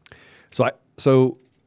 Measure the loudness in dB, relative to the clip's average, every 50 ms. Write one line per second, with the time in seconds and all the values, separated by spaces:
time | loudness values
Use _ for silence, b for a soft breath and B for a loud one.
0 | _ B B B B B B B B B -6 -4 -4 -4 -6 _ _ _ _ -4
1 | -2 0 2 2 2 0 -4 -10 _ _ _ _ _